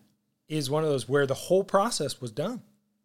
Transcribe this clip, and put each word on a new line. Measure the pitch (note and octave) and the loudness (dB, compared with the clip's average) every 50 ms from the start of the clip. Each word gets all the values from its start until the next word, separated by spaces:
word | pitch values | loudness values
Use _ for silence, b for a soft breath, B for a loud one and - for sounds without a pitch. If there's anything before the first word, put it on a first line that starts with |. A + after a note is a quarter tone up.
| _ _ _ _ _ _ _ _ _ - | _ _ _ _ _ _ _ _ _ -6
is | D#3 D#3 C#3+ B2+ | -4 -4 -2 0
one | C#3+ D3+ D#3+ | 0 0 0
of | D#3 | 2
those | C#3+ C3 G#2+ - | 0 0 0 0
where | C3+ C#3+ C#3+ | 2 2 2
the | C3 C3+ | 2 0
whole | - - - F3+ F#3+ G3 | -4 0 2 2 2 2
process | G3 - G3 G3 A#3+ - - D#3 C3 - - | 4 2 2 2 2 0 -2 -4 -4 -6 -8
was | C3 A#2 | -10 -10
done. | G#2 - D3+ G#3+ B3+ G#3 - _ _ _ _ _ _ _ | -6 -6 -6 -4 -6 -8 -12 _ _ _ _ _ _ _